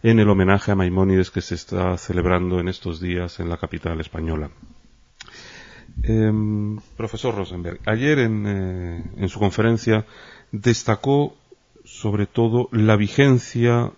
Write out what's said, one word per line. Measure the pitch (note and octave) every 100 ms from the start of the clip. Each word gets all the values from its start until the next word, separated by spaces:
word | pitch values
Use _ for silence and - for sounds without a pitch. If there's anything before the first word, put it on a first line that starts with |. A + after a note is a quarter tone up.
en | A2+ A2+
el | G#2
homenaje | F#2+ F#2 G2+ -
a |
Maimónides | G2 F2+ F#2 F#2+ F#2+ F2+
que | F#2
se | -
está | E2+ - F#2+ F2+ F2+
celebrando | - F2+ F2 F2+ F2+ F2+
en | F2+
estos | F#2 - D#2+
días | F2+ F2 F2 -
en | E2+
la | E2+
capital | - E2 F2 D#2+
española. | D#2 D#2+ D#2+ D#2 D2 - - - _ _ _ _ - - - - - - - -
Em, | - A2 A2 G#2+ G#2+ G#2+ G#2 G#2+ - -
profesor | A2 G#2+ B2+
Rosenberg, | G#2 F#2 F2+ E2+ F2 -
ayer | A2+ C#3 D3
en, | A#2 G#2+ G#2
eh, | G2 F#2 F#2 F2 E2+ E2 -
en | F#2+
su | G2+
conferencia | G2+ G2+ A2 A2+ - A2 A2 - - - _
destacó | G#2 A#2+ A2+ - G#2+ C3+ C#3+ C#3+ - _ - _ _
sobre | - - A2 G#2 G2+
todo | - A#2 A#2 B2
la | A2+ G#2+ G#2
vigencia | G#2 - C#3 B2+ - A#2+ A#2 A#2+ A#2+